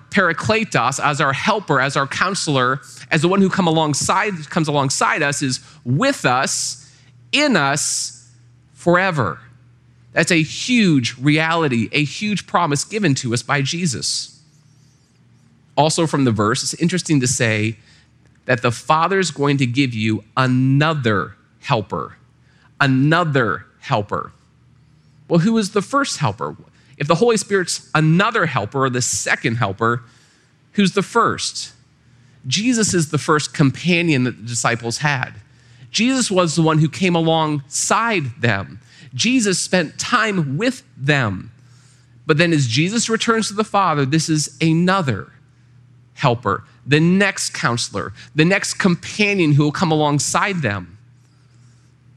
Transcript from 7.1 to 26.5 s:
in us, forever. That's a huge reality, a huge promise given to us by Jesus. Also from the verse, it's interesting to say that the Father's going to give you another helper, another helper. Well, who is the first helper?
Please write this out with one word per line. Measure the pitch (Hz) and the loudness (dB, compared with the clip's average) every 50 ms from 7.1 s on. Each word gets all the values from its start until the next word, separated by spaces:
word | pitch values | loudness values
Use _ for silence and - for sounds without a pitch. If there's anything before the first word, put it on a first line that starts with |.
| _ - - - | _ -20 -10 -4
in | - 269 302 294 233 | 0 0 2 2 2
us, | 165 139 139 143 151 - - - - - - - - - - - _ _ _ _ _ _ _ _ | 2 2 2 0 -2 -2 -4 -4 -6 -8 -10 -12 -16 -20 -20 -20 _ _ _ _ _ _ _ _
forever. | - - 175 170 180 190 190 170 151 113 87 71 - - - - - _ - _ _ _ _ _ _ _ - - | -4 0 2 4 4 2 2 0 0 -2 -2 -4 -8 -12 -20 -20 -20 _ -20 _ _ _ _ _ _ _ -4 0
That's | 147 170 - | 0 2 4
a | 180 160 | 4 2
huge | 160 - - - - - 254 240 214 180 151 135 117 - 127 127 | 2 0 -4 -6 -2 0 2 4 4 4 4 2 2 -2 -4 -2
reality, | 127 151 147 156 160 160 170 170 160 147 120 117 107 - | 0 2 2 2 2 0 0 0 0 0 0 0 -2 0
a | - 147 147 | 0 -2 -2
huge | 139 - - 208 214 208 175 - - | -2 -4 -6 -4 -4 -4 -4 -4 -2
promise | - 185 175 151 143 143 - | -2 0 0 0 0 -2 -4
given | - 196 220 208 156 135 | -6 -4 -2 0 0 0
to | - - 117 117 | 0 -2 -4 -4
us | 117 - | -4 -2
by | - 139 143 | -2 -2 -2
Jesus. | 139 135 - 170 185 160 117 78 69 - - - - - - - _ _ _ _ _ _ _ _ _ _ _ _ _ _ _ _ _ _ _ _ _ _ _ _ _ _ _ 135 | -2 -4 -4 -4 -4 -4 -4 -4 -6 -6 -6 -6 -8 -12 -16 -20 _ _ _ _ _ _ _ _ _ _ _ _ _ _ _ _ _ _ _ _ _ _ _ _ _ _ _ 2
Also | 143 160 - - 165 151 | 2 2 2 0 0 0
from | - 147 135 | 2 2 2
the | 123 | 2
verse, | 110 104 107 107 120 - - | 2 2 2 0 0 0 -2
it's | - - | -6 -4
interesting | - 156 175 185 175 - - 156 139 | -2 -2 0 0 -2 0 0 0 2
to | 123 123 | 2 0
say | - - 123 113 110 107 107 113 110 - _ _ - _ _ _ _ _ _ _ _ _ _ | 0 0 0 0 2 0 0 -2 -4 -8 _ _ -20 _ _ _ _ _ _ _ _ _ _
that | - 127 120 - | -2 0 0 0
the | 120 | 0
Father's | 110 - - - 156 160 165 175 196 190 185 156 | -2 -2 0 0 2 2 2 2 2 0 0 -2
going | - 143 143 143 143 135 | -2 -2 0 0 2 2
to | 135 | 0
give | 123 117 135 143 127 120 | 0 0 0 0 0 -2
you | 110 107 110 110 110 - _ _ | -2 -2 -2 -2 -2 -4 _ _
another | 131 131 127 127 127 131 135 135 139 151 160 160 147 120 113 107 95 73 - - - _ _ _ _ | -2 0 2 2 2 2 4 4 4 2 2 0 0 0 0 0 0 -2 -4 -10 -18 _ _ _ _
helper, | - - 135 110 101 - 92 80 60 - - - _ _ _ _ _ _ _ _ _ _ _ - | -4 -2 -2 -2 -2 -4 -6 -8 -8 -10 -14 -20 _ _ _ _ _ _ _ _ _ _ _ 0
another | 143 135 131 131 139 151 160 170 180 156 135 135 120 101 76 - - - _ _ | 2 2 4 4 4 4 4 2 2 2 2 0 0 0 -2 -4 -8 -14 _ _
helper. | - - 127 107 101 - 98 - - - - _ _ _ _ _ _ _ _ _ _ _ _ _ _ _ _ _ - - | -6 -4 -2 -2 -2 -2 -6 -6 -6 -8 -14 _ _ _ _ _ _ _ _ _ _ _ _ _ _ _ _ _ -6 0
Well, | 160 175 | 0 2
who | 160 226 226 226 | 2 2 2 0
is | 208 185 | 0 0
the | - 208 190 | -2 -4 -2
first | - 262 277 277 - - - | 0 -2 -2 -2 -2 -2 -2
helper? | 156 110 92 - 71 76 | -2 -2 -2 -4 -6 -10